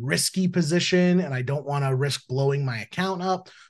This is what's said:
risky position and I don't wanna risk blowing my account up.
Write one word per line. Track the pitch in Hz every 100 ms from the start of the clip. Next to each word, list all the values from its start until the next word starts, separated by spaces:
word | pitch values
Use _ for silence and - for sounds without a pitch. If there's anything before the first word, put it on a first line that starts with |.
risky | 127 175 - 190 180
position | 180 147 175 175 180 180 180
and | 156
I | 131
don't | 127 143 139
wanna | 143 135
risk | 131 143 135 -
blowing | 127 139 143
my | 135 113
account | 104 - 190 185
up. | 185 185 - -